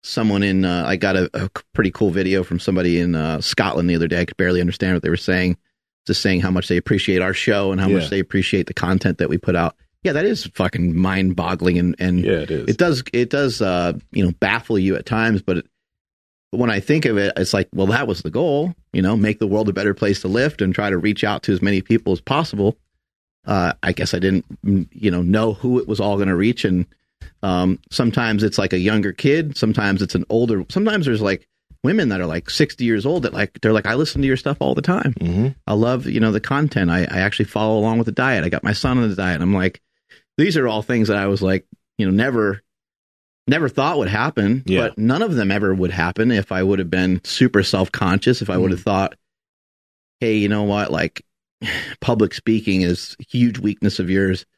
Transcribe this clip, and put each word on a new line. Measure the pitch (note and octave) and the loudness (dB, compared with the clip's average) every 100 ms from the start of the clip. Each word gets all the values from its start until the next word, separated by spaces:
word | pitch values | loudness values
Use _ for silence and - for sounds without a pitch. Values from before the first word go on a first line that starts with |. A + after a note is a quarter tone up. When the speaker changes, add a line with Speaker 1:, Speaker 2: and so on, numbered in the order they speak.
Speaker 1:
someone | - - A2 G2+ | -6 0 2 2
in," | G2+ F#2+ | 2 2
uh, | F#2 F2 D2+ | 2 0 -2
I | F#2 | 0
got | G2 F#2+ | 2 2
a, | F2+ | 0
a | - F#2+ | -2 -6
c-, | - - | -8 -8
pretty | - G2 | 0 0
cool | - G#2 | 2 0
video | F2 F#2 F#2+ | 2 0 0
from | F2+ F2 | 0 -2
somebody | - F#2 F2+ F2 | 0 0 2 2
in, | F2 E2 | 2 0
uh, | D#2 D#2 | 0 -2
Scotland | - - G2 B1+ F2 | -4 -2 0 0 2
the | E2+ | 2
other | E2 | 0
day. | F2 | 0
I | F2+ | -2
could | - | 0
barely | F2+ F2+ | 0 2
understand | F2 F2+ F#2+ F2+ | 0 0 0 0
what | |
they | E2 | 0
were | E2+ | -2
saying. | - F#2 F2+ F2 _ _ _ _ - | 0 0 2 -2 _ _ _ _ -4
Just | G2+ | -2
saying | G#2 F#2 | 2 0
how | F#2 | 0
much | F#2 - | -2 0
they | F2 | -2
appreciate | - G2+ - F#2 | 2 0 2 0
our | F#2 | 0
show | F#2+ - G2+ G2 | -2 0 0 0
and | F#2+ | 0
how | F#2+ | 2
Speaker 2:
Yeah. | F#2+ | 2
Speaker 1:
much | D#2 | 0
they | G2 | -2
appreciate | F2+ G2 F2+ F#2+ F2+ | 0 -2 0 -2 -2
the | |
content | - F2 F#2+ - E2+ | -4 0 2 0 0
that | E2 | 0
we | F2 | 0
put | - F2 | 0 0
out. | E2+ - _ _ | 0 -4 _ _
Yeah, | F#3 | -4
that | C#3+ G3 | 0 0
is | A3+ - - | -2 -8 -2
fucking | F2+ - F2 E2 | -2 0 0 2
mind-boggling, | F#2 F#2+ F#2+ F2+ E2+ F2+ F2+ F2 | 0 2 0 0 -2 0 2 2
and, | F2 - | 2 0
and | F#2 F2+ | 0 0
Speaker 2:
Yeah, | G2+ F2 | 2 0
it | D2+ | -2
is. | D#2+ - | -4 -2
Speaker 1:
it | - | 0
does, | F3 C3+ B2+ | 2 0 -4
it | A#2 B2 | -4 -2
does, | C#3+ C3+ A2+ | 0 -2 0
uh, | G2+ F2+ F2 E2 - | 0 0 -2 -4 -6
you | G2 | 0
know, | F2+ E2 | 0 0
baffle | G2 A2+ - G#2+ | 0 -2 0 0
you | F#2+ F#2+ | 2 0
at | - | -2
times. | A2 A2+ G#2+ | 0 2 0
But | - F2+ | 0 -2
it, | - _ _ _ _ _ _ _ _ | -4 _ _ _ _ _ _ _ _
when | B2 A#2+ | 0 0
I | G2+ | 0
think | - D3+ | 0 2
of | C3+ G#2 | 2 2
it, | G2+ - | 0 0
it's | F#2 | 0
like, | G2+ F#2 - | 0 -2 0
well, | F#2+ | 0
that | A#2+ C3 | 0 -2
was | F#2 | -4
the | - | -4
goal, | G2+ E3 C#3+ E3+ E3+ _ | -2 0 0 -2 -6 _
you | - | -2
know, | F#2 A2 | 0 2
make | G#2+ G#2 | 0 0
the | G#2 | 0
world | G#2+ G#2+ | 0 0
a | |
better | F#2+ G#2 | 0 -2
place | G2 G2+ G2 | 0 0 -2
to | F#2+ | -2
lift | G#2+ C#3+ - | 0 0 0
and | F#2+ | -2
try | F2+ G#2 | 0 -2
to | F#2 | 0
reach | G#2 G#2 G#2+ | 0 0 -2
out | G2 | -2
to | - | -2
as | F#2 | 0
many | G2 G2 | 2 0
people | - A2+ - | 2 0 2
as | F2+ | -4
possible. | - C#3 D#3+ G#2 G2+ - _ _ _ _ _ _ - | -2 -2 -2 0 -2 -2 _ _ _ _ _ _ -2
Uh, | G2+ F2 - | 0 0 -2
I | F2 | -4
guess | F2 D#2+ | -2 -2
I | F2 | 0
didn't, | F#2+ F#2+ - - G2+ | 0 0 -2 -6 0
mm, | F#2+ E2+ | 0 -2
you | - G#2+ | -2 -2
know, | F2 | 0
know | F2+ G#2+ A2+ | 2 2 2
who | G2+ B2+ B2 | -2 0 0
it | - | 0
was | G#2 | -2
all | G2+ G2+ | 0 0
gonna | F#2+ F2+ | 0 2
reach. | G#2 B2 | 0 0
And, | G#2 F2+ F2 _ _ _ - _ | 0 0 -2 _ _ _ -20 _
um, | G2 F2+ F#2 F#2 _ | -2 0 0 -2 _
sometimes | - A#2+ A2 A#2 G#2+ | -2 0 0 0 0
it's, | G#2+ - | 0 0
like, | G2 | 0
a | F#2 | 0
younger | F#2+ G#2+ G2 | 2 2 0
kid, | - C#3 D3 D#3 - | 0 0 0 -2 -2
sometimes | A2 A2 G2+ G2 | 0 0 0 0
it's | G2 - | 0 -2
an | - | 0
older, | A2+ A#2+ G#2 F2+ | 0 2 -2 -2
sometimes | F#3 G#3+ G#3 C#3+ | -2 0 0 0
there's, | A2 | 0
like, | G#2 F#2+ _ _ _ - | 0 -2 _ _ _ -6
women | C3 G#3+ C#3+ | 0 0 0
that | F#2+ | 0
are, | F2+ | -2
like, | E2 - | -4 -6
sixty | - D3+ - A#2+ | -2 -2 0 0
years | A2 B2 | 0 0
old | E3+ | -2
that, | B2 | -2
like, | - G#2 - | -2 -4 0
they're | G#2+ | 2
like, | A2 G2+ | 2 2
"I | A#2+ | 0
listen | D#3 C#3 | -2 0
to | C#3 | 0
your | C3 | 0
stuff | C#3+ C#3+ | -2 -2
all | C#3 - | 0 0
the | |
time. | D3 F3+ C#3+ A#2+ | 0 0 0 -2
Speaker 2:
Mm-hmm. | E2+ F2 B2+ C3+ - | -2 0 0 -2 -2
Speaker 1:
I | |
love, | G#2 A#2 B2+ B2+ | 0 2 0 -2
you | - | 0
know, | A2 | 0
the | G#2 | 0
content. | - C#3 D3 - F2+ | -2 -2 0 0 0
I, | F2 | 0
I | F2 F#2 | 0 0
actually | G2 - G#2+ | -2 0 -2
follow | G#2+ A2 A2 | 0 0 2
along | A2 A2+ | 2 0
with | A2+ | 0
the | |
diet. | G2+ C3 A2+ D#2+ | 0 0 0 0
I | |
got | - | -2
my | - | -2
son | G#2 C3+ B2+ | -2 0 2
on | A2+ | 0
the | F#2 | 0
diet." | F#2 E2 | -2 0
I'm | F2 | 2
like, | G2 F#2 - _ _ _ - _ - | 2 0 -4 _ _ _ -20 _ -2
these | F3 D#3+ | 0 2
are | B2 | 0
all | G#2+ | -2
things | - A#2+ G#2+ | -2 0 2
that | G2+ | 2
I | G2 | 0
was | G2 | 0
like, | F#2+ F#2+ _ - _ - | 0 0 _ -20 _ -4
you | G2 | 0
know, | |
never, | F#2+ B2+ A#2+ G#2 G2+ _ _ _ _ _ _ _ _ - | 2 2 0 0 -2 _ _ _ _ _ _ _ _ -2
never | D3 C#3+ | 0 0
thought | - C#3 D#3+ | 0 0 2
would | F#2+ | 0
happen, | G#2+ C3+ C#3 G2+ B2+ C3 | 0 0 0 0 0 0
Speaker 2:
Yeah. | F#2 A2+ | 0 0
Speaker 1:
but | - | 0
none | A2 C#3+ | 0 2
of | A3 C#3+ | 0 0
them | G2 | 2
ever | G2 G2+ | 2 2
would | F#2+ F2+ | 0 0
happen | F#2 E2+ E2+ A2+ | 0 -2 0 0
if | A2+ G2 | 0 -2
I | F#2 | -2
would | F#2+ G2 | 0 0
have | F2 | 0
been | F#2 F#2 F#2 - | 0 0 -2 -4
super | - B2+ G2+ | 0 0 0
self-conscious, | F#2 G2 F#2+ - F#2+ G2 - B2 | -4 -2 -2 -2 0 0 0 -2
if | G#2 | -2
I | F#2 | -2
would | F#2 | 0
have | F2 | -2
Speaker 2:
Mm. | |
Speaker 1:
thought, | G#2 G2 G2 - _ _ _ _ _ _ _ _ _ _ | -2 -2 -2 -6 _ _ _ _ _ _ _ _ _ _
"Hey, | A#2 G#2+ | 0 0
you | G2+ | 2
know | G#2 | 0
what? | G#2 G2+ G2+ | 0 0 -2
Like, | D#2 E2+ - - _ _ _ | -2 -2 -6 -20 _ _ _
<sighs> | - - - - | -8 -8 -10 -6
public | - A#2 G#2 | -2 2 0
speaking | - - A2 G#2+ F#2+ | 0 0 0 2 0
is | F2+ F2 - - | 2 -2 -6 -16
a | - | -6
huge | B2 A#2+ G2+ | 0 0 2
weakness | G#2 G2+ G2+ - | -4 0 -2 -2
of | F2+ | -2
yours. | F#2+ G2 F#2 - | 0 0 -2 -6